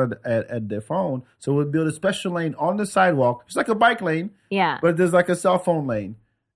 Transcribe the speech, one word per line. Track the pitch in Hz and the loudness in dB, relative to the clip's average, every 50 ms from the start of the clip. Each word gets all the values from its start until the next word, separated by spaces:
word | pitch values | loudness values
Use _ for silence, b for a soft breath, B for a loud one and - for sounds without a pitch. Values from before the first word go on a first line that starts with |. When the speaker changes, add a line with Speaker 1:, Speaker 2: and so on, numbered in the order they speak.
| 127 120 - | 0 -2 -2
Speaker 1:
at, | - - | -6 -4
at, | 123 117 113 - - | -2 -2 -2 -2 -4
at | 123 117 110 101 | -6 -8 -6 -6
their | 107 107 | -6 -8
phone. | - - 156 190 190 165 131 127 b b b | -6 -4 -4 -4 -2 -2 -4 -6 b b b
So | b - 139 139 | b -4 -2 0
we'll | 143 147 | 0 0
build | 147 147 160 160 | 0 0 0 0
a | 156 | -2
special | 151 - - 196 190 - - 190 175 | -2 -2 -2 -2 -2 -2 -6 -6 -4
lane | 170 165 156 - | -4 -4 -4 -4
on | - 147 175 196 | -2 -2 -2 0
the | 208 208 | -2 -4
sidewalk. | 190 - 196 185 180 160 135 123 120 120 - - | 0 2 4 4 4 4 4 2 2 0 -2 -8
It's | _ - | _ -4
like | - - | -4 -2
a | 233 220 | 0 2
bike | 214 233 240 240 - | 4 4 4 4 2
lane. | 190 165 160 165 180 214 b b b b | -2 -2 -2 -2 -4 -8 b b b b
Speaker 2:
Yeah. | 196 196 185 156 135 - | 0 0 0 0 0 0
Speaker 1:
But | 156 170 170 | 0 0 2
there's, | 165 185 175 175 | 2 2 4 4
like, | 175 175 180 | 4 4 4
a | 175 | 0
cell | 175 - 190 185 180 | 0 2 2 2 2
phone | - 185 165 156 143 | 2 0 0 0 -2
lane. | 131 113 107 101 95 113 - _ _ _ _ _ _ _ | -2 -4 -4 -4 -6 -12 -16 _ _ _ _ _ _ _